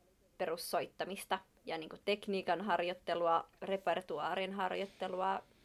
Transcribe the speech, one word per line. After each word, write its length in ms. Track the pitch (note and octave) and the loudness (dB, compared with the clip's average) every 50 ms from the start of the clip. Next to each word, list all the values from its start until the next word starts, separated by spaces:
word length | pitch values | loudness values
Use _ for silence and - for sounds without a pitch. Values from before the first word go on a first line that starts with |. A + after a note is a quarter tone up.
| _ _ _ _ _ _ _ - | _ _ _ _ _ _ _ -2
perussoittamista 1000 | F#3 E3+ D#3+ F3 - - - E3+ D3+ D#3+ - - D#3+ E3 F#3+ G3+ - - G3 F#3+ - - _ - - | -2 0 0 -2 -2 -2 0 0 0 -2 -4 -6 -6 -4 -6 -8 -4 -2 -2 -2 -2 -6 _ -16 -10
ja 140 | - E3 D#3+ | -8 -6 -6
niinku 180 | D#3 D#3+ - - - | -6 -8 -12 -4 0
tekniikan 560 | - G3+ G#3 - - G3 F#3+ F#3 - F3+ G3 | 0 0 0 0 -2 -2 0 2 2 0 0
harjoittelua, 880 | G3 G#3 F3 E3+ F3 F3 F3 - - - E3+ F3 E3+ E3+ E3 E3 - - - - - | 2 2 2 2 2 0 -2 -4 -2 -2 0 2 4 4 4 4 2 -2 -8 -8 -4
repertuaarin 920 | F#3+ G3 F#3+ G3 F3+ E3+ E3+ F3 - E3+ D3 D3+ D#3 F3 F#3+ F#3+ F#3 G3 | -2 -2 0 2 2 0 0 0 -2 -2 -2 -2 0 0 0 0 -2 0
harjoittelua, 880 | G3+ F#3+ F#3 F#3 F3+ G3 G3 - - F#3+ F#3 F#3 F#3 F#3 F#3+ F#3+ - - - - - - | 0 0 0 0 -2 -4 -4 -6 -6 -6 -4 -2 0 0 0 0 0 -4 -8 -16 -20 -20